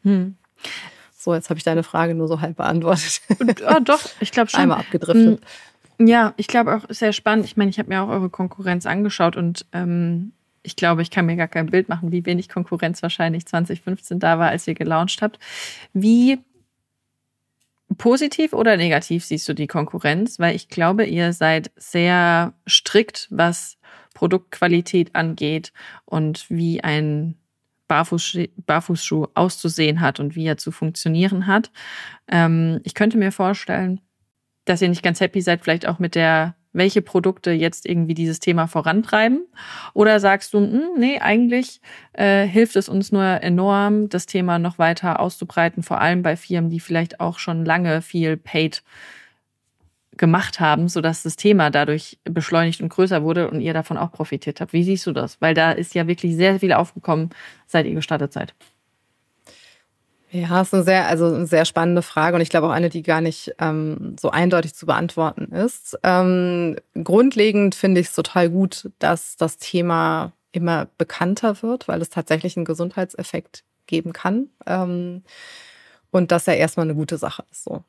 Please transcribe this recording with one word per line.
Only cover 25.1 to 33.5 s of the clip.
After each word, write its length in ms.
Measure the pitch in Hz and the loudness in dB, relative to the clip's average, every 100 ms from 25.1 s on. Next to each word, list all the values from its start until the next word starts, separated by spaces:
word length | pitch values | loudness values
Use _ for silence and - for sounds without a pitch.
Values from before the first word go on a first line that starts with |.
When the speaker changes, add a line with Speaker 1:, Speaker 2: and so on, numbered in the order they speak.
| 170 | -2
Speaker 1:
angeht 580 | 165 156 147 156 151 - - - _ | -4 -4 -4 -4 -8 -20 -20 -20 _
und 400 | 160 156 156 - | -2 -2 -4 -6
wie 340 | 170 170 165 | -2 -2 -2
ein 520 | - 151 151 147 160 160 _ _ _ _ _ | -2 -2 -2 -2 -4 -8 _ _ _ _ _
Barfußsche-, 600 | 151 170 170 - 175 - - - | 0 0 -4 -4 -4 -6 -6 -2
Barfußschuh 640 | 156 170 165 - 156 151 - | -2 0 -4 -2 -4 -2 0
auszusehen 680 | 180 - 170 165 156 160 | 0 0 -6 0 0 2
hat 180 | 143 - | 0 0
und 160 | 143 165 | -6 -4
wie 100 | 160 | -4
er 120 | 151 | -4
zu 160 | - | -6
funktionieren 720 | - 160 165 165 160 190 185 185 | -6 -6 -4 -2 0 0 0 2
hat. 240 | 202 - - - - - - - | 0 0 -12 -18 -16 -18 -20 0
Ähm, 540 | 170 165 165 165 160 | 2 4 4 2 -2
ich 100 | - | -6
könnte 240 | - 214 226 | 0 2 2
mir 140 | 196 | 0
vorstellen, 720 | - 185 | 0 -2